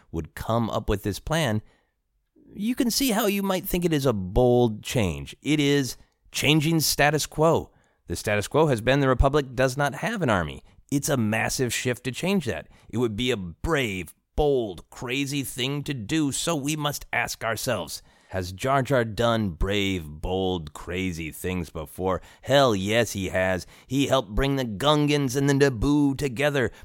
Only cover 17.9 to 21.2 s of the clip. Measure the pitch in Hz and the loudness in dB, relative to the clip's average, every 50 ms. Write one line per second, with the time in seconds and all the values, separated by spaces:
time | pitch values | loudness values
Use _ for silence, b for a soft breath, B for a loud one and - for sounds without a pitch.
17.9 | - - b b b b b b - 95 92 90 95 92 - 131 139 139 127 - | -10 -14 b b b b b b -6 -4 -4 -4 -6 -4 -2 0 2 2 2 2
18.9 | 139 123 117 113 104 92 117 117 117 113 107 98 80 71 - 95 101 104 98 98 | 2 2 0 0 0 0 2 2 2 2 0 0 -2 -2 -2 0 0 2 2 0
19.9 | 95 90 80 73 73 78 85 90 92 92 95 92 92 90 78 76 - - - - | 0 -2 -4 -8 -10 -8 -6 -2 -2 0 0 0 0 -2 -4 -8 -12 -14 -10 -6
20.9 | 87 92 92 92 85 80 | -4 -4 -2 -2 -4 -4